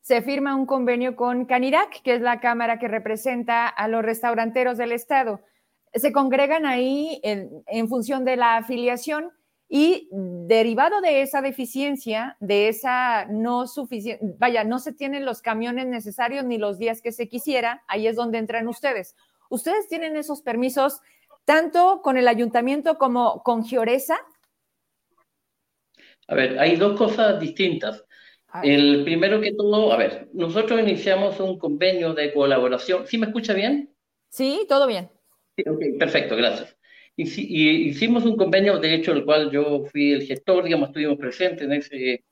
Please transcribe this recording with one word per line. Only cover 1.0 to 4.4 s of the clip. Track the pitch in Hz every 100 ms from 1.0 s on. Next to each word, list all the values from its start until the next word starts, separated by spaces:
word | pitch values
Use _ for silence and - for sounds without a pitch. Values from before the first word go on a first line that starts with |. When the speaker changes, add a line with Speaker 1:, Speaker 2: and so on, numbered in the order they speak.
| 254 247
Speaker 1:
con | 240 247 254
canirac, | 247 262 302 415 -
que | - 240
es |
la | 240 240
cámara | 247 233 233 233
que | 240
representa | 220 220 220 262 247 240 233 233
a | - 214
los | 226
restauranteros | 220 226 240 226